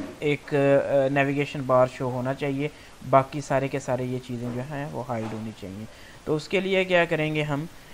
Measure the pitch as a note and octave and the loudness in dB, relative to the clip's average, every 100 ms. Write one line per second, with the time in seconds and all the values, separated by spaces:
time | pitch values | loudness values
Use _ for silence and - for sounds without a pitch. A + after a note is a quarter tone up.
0 | - - D3+ D3 - D3 C#3 C#3 G2 C#3 | -10 -4 -2 -2 0 2 6 4 4 2
1 | C3+ C#3+ C#3 C#3+ C#3+ D3+ C3 B2+ - - | 4 2 2 0 -2 -4 2 4 4 2
2 | C3 B2+ B2+ C#3 C#3+ C3+ D3 - - - | -4 -2 -4 -2 -2 -2 -4 -6 -18 -16
3 | C3 C3+ C3 D3+ - C3+ C3+ C#3 C3 B2+ | 4 4 4 -4 0 0 0 -4 -2 -2
4 | B2+ B2+ B2 A#2+ B2 A#2+ C3 C#3+ D3 C#3 | -2 -4 -6 -6 -6 -6 -6 -8 -8 -8
5 | B2 A#2 A2 A2 A2 G#2 G2 G2 A2 - | -6 -4 -4 -6 -8 -10 -12 -12 -14 -16
6 | - - - D3+ - F#3+ F#3+ F#3+ F3+ F3 | -20 -14 -4 -4 0 -2 2 0 4 2
7 | E3 D#3+ D3+ D3+ D3+ C#3+ E3 - - | 2 0 0 0 -2 -2 -4 -12 -18